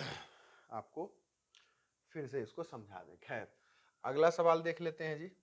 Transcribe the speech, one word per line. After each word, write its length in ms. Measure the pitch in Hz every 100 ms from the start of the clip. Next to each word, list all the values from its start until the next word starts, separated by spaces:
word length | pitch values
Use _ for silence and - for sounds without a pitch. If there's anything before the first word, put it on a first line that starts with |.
| 131 - - - - - -
आपको 400 | 113 - - 202 - _ _ _ - _ _ _ _ _
फिर 140 | 165 135
से 140 | 135
इसको 200 | 110 -
समझा 340 | 165 127 98 92
दें। 160 | 82 87
खैर, 280 | - 123 101 _ _ _ _ _
अगला 260 | 117 139 165
सवाल 280 | 170 170 165
देख 180 | 165 165
लेते 240 | 170 160
हैं 140 | 160 151
जी। 120 | 180 -